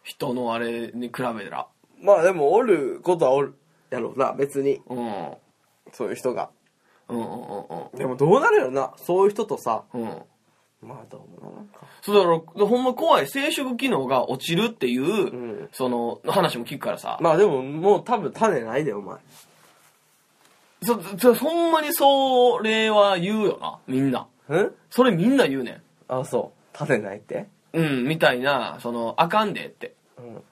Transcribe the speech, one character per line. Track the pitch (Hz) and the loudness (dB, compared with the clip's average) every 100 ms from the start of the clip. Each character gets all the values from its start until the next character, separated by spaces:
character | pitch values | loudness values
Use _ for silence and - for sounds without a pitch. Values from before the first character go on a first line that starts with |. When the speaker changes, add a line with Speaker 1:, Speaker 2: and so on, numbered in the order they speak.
Speaker 1:
人 | - - 143 | -20 -10 -6
の | 123 120 | -4 -4
あ | 117 | -4
れ | 117 117 117 | -4 -6 -8
に | 117 120 | -10 -10
比 | 120 | -6
べ | 127 110 98 | -6 -6 -10
た | |
ら。 | 67 - _ _ _ | -12 -12 _ _ _
Speaker 2:
ま | 185 196 | 4 6
あ | |
で | 170 | 6
も、 | 185 143 | 4 4
お | 196 | 4
る | 247 165 131 - | 4 2 2 -4
こ | 170 175 | -2 2
と | 147 | 4
は | |
お | 139 | 2
る | 139 - _ _ _ | 0 -6 _ _ _
や | 123 | -8
ろ | 117 120 | -6 -2
う | |
な、 | 127 | -2
別 | 113 139 139 | 0 -4 0
に。 | 139 135 - | 0 -2 -4
Speaker 1:
う | 123 | -8
ん。 | 117 101 76 - _ _ _ _ - | -6 -8 -10 -14 _ _ _ _ -20
Speaker 2:
そ | - 110 | -10 -8
う | |
い | |
う | 117 | -4
人 | 127 | -6
が。 | 117 76 _ _ _ _ _ _ | -6 -8 _ _ _ _ _ _
Speaker 1:
う | 120 | -8
ん | |
う | |
ん | |
う | 101 | -8
ん | 107 - 101 - 85 - | -10 -12 -12 -12 -14 -14
う | 127 | -8
ん。 | |
Speaker 2:
で | 131 | -6
も | 127 | 0
ど | 147 | 4
う | 233 | 4
な | 320 | 6
る | 427 | 2
や | 131 | 2
ろ | |
な、 | 135 131 - | -2 -4 -8
そ | - 180 | -2 2
う | 202 | 2
い | |
う | |
人 | 208 214 | 2 -6
と | 135 | -4
さ。 | 123 110 - | -4 -4 -6
Speaker 1:
う | 123 | -10
ん。 | 110 82 - _ _ _ _ _ | -8 -10 -18 _ _ _ _ _
Speaker 2:
ま | 110 123 | -20 -18
あ | 113 | -18
ど | - | -20
う | - - | -20 -20
も | - | -20
な、 | - | -20
な | |
ん | 208 | -20
か。 | - 147 - | -20 -20 -14
Speaker 1:
そ | - | 2
う、 | 202 | 4
だ | |
か | 175 165 165 - | 4 2 -2 -2
ら、 | 202 | 2
ほ | 247 | 2
ん | |
ま | 254 | 0
怖 | 247 320 240 | 0 2 4
い。 | - | 2
生 | 277 285 | -2 -2
殖 | 320 262 233 | -2 -4 -4
機 | 269 | -2
能 | 170 127 | -2 0
が | 131 - | 0 0
落 | - - | -6 -2
ち | 165 | 0
る | 226 | -2
っ | |
て | 226 127 | -2 -2
い | 123 | 0
う、 | |
Speaker 2:
う | 147 214 170 123 120 104 | 0 0 -2 -4 -10 -12
ん。 | - | -14
Speaker 1:
そ | - 127 | -6 -4
の、 | 120 117 - - | -2 -4 -6 -2
話 | 190 160 123 | 0 0 -2
も | 117 | -10
聞 | 143 | -8
く | |
か | - | -6
ら | - | -6
さ。 | - - | -8 -2
Speaker 2:
ま | 165 | 2
あ | 160 | 4
で | 208 | 4
も、 | 139 | 2
も | 131 151 190 185 | -4 0 2 2
う | |
多 | - 233 | 2 -2
分 | 147 | -2
種 | - 220 156 | 0 0 0
な | 113 123 | -2 -4
い | |
で、 | 151 | -4
お | 101 | -6
前。 | 95 92 _ - _ _ _ _ _ _ _ _ _ _ _ _ _ _ | -10 -16 _ -20 _ _ _ _ _ _ _ _ _ _ _ _ _ _
Speaker 1:
そ、 | 180 220 175 190 | -4 -4 -4 4
そ、 | 247 | 4
ほ | 233 285 339 339 | 6 2 2 2
ん | |
ま | 320 | 2
に | 294 | 0
そ | 320 277 277 269 254 247 160 | 4 4 6 4 6 6 4
れ | 220 220 220 | 0 2 4
は | 214 202 190 | 6 4 4
言 | 180 214 | 0 0
う | 202 | 0
よ | - | -2
な、 | 80 - - | -8 -12 -4
み | 131 | 0
ん | 135 | 0
な。 | 120 | -2
Speaker 2:
ん？ | - _ - 156 226 - _ | -8 _ -4 -2 -2 -4 _
Speaker 1:
そ | - | 2
れ | 254 | 4
み | 170 208 | 4 2
ん | 269 | 4
な | 170 | 2
言 | 135 | 0
う | |
ね | 117 | -6
ん。 | - _ _ _ | -12 _ _ _
Speaker 2:
あ、 | 127 | -6
そ | 131 - - _ | -4 -4 -6 _
う。 | _ - | _ -12
種 | 151 120 | -2 -2
な | 101 101 | -2 -12
い | |
っ | |
て？ | - - 214 _ _ | -10 -10 -10 _ _
Speaker 1:
う | 160 | -2
ん、 | 160 131 127 | 0 0 -2
み | 165 | 2
た | 160 | 2
い | 127 | 2
な、 | 131 135 104 76 | 0 0 -2 -8
そ | 120 | -8
の、 | 120 113 - | -6 -4 0
あ | 170 | 2
か | 214 | 2
ん | 214 | 0
で | - - | -6 -12
っ | |
て。 | _ 233 _ _ - | _ -18 _ _ -20
Speaker 2:
う | |
ん。 | 120 110 - | -20 -20 -20